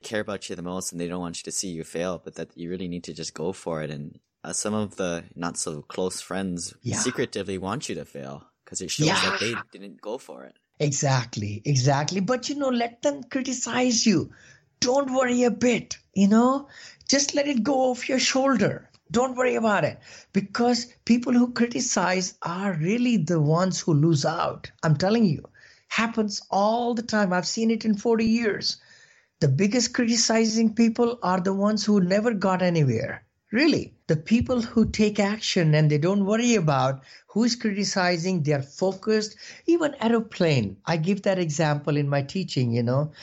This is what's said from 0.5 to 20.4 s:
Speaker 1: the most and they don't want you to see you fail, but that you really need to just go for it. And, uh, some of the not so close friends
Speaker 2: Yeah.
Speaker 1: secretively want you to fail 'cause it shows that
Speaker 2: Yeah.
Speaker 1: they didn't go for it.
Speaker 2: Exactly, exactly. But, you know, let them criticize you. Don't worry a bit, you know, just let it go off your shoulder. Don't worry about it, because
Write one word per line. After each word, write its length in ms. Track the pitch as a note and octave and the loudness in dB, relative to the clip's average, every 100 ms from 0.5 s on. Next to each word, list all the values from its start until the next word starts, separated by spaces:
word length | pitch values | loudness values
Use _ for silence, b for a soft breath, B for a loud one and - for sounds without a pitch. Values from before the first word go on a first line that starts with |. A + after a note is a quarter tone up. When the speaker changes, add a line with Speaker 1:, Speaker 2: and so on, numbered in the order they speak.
| F2 | -10
Speaker 1:
the 40 | |
most 300 | F2 F2+ F#2 | -8 -8 -8
and 80 | F2 | -8
they 80 | E2+ | -6
don't 140 | F2+ | -6
want 160 | F2 E2+ | -8 -10
you 60 | |
to 80 | - | -10
see 180 | - G2 | -8 -8
you 160 | D#2+ D#2+ | -8 -8
fail, 360 | E2 F2+ E2+ | -6 -4 -6
but 140 | - - | -10 -12
that 140 | E2 - | -12 -12
you 120 | E2+ | -10
really 200 | F#2 F#2 | -8 -8
need 160 | F2 E2+ | -8 -10
to 80 | |
just 200 | D#2 D#2+ | -10 -10
go 200 | - E2 | -6 -6
for 280 | F#2+ - D#2+ | -6 -6 -6
it. 80 | D2+ | -6
And, 300 | D2 D2 - _ _ | -10 -12 -16 _ _
uh, 80 | - | -10
some 220 | F2 G#2+ | -6 -4
of 240 | G#2+ G#2 - | -2 -4 -4
the 260 | F#2 E2+ F2+ - | -4 -4 -10 -8
not 220 | E2+ D#2+ | -8 -6
so 240 | - D#2 | -8 -10
close 380 | - - F#2 - | -10 -6 -4 -6
friends 540 | - F#2 F#2+ F2 F2 - | -8 -6 -4 -6 -10 -10
Speaker 2:
Yeah. 160 | A#2+ A2 | -6 -4
Speaker 1:
secretively 580 | B2+ B2 B2 G#2+ F#2+ F#2+ | -4 -4 -4 -6 -6 -6
want 300 | F#2 A#2+ - | -6 -6 -8
you 80 | F2 | -10
to 80 | |
fail 440 | C#2+ C#2+ C2+ C#2 - _ - | -12 -14 -14 -14 -18 _ -14
'cause 160 | - | -12
it 100 | F2 | -6
shows 160 | - D#3 | -2 0
that 340 | - - - | 2 0 -2
Speaker 2:
Yeah. 200 | G#2+ A2+ - | -4 -6 -10
Speaker 1:
they 80 | G2+ | -18
didn't 220 | G2 - | -20 -16
go 160 | G#2 B2 | -10 -10
for 260 | - B1+ | -12 -18
it. 120 | C2 - _ - | -20 -20 _ -4
Speaker 2:
Exactly, 840 | D3+ - C#3+ C3 A2 - G#2 G#2 | -4 0 0 0 -2 -8 -8 -6
exactly. 560 | - C3+ B2+ C3+ D3+ F#3 | -2 0 2 0 0 -2
But, 300 | F#3+ B3+ B3+ | -2 -2 -4
you 60 | C#4+ | -4
know, 140 | C4+ | -2
let 320 | A#3+ A#3 A#3 | -2 -2 -2
them 220 | D4 C#4+ | -4 -4
criticize 840 | B3 C4+ C4 B3 - A#3 B3+ A3+ - | -6 -6 -4 -6 -4 0 2 2 4
you. 240 | E3+ - B B B B - | 2 0 B B B B -4
Don't 320 | B3+ C4+ C#4 | 0 2 2
worry 300 | B3+ B3 B3 | 0 2 2
a 80 | B3 | 2
bit, 460 | - B3 A#3 - - _ | 2 2 2 -2 -14 _
you 140 | - G3 | 2 6
know, 400 | A3 B3 C#4 C#4+ B B B - | 6 6 2 -4 B B B -2
just 280 | C#4 C#4+ C#4+ | 0 0 0
let 120 | C#4+ | 0
it 160 | B3+ | 0
go 260 | A3 C4+ C4 | 2 2 2
off 200 | B3 - | 0 -2
your 100 | C4 | 0
shoulder. 720 | B3+ C4 C4+ B3 F3+ - - _ - | 2 2 2 4 2 -2 -10 _ -4
Don't 280 | G#3 C4 B3 | 0 0 0
worry 180 | B3+ A#3+ | 0 0
about 300 | A3+ G3 D3 | 2 2 0
it, 120 | - B B B | -4 B B B
because 540 | G3 | -4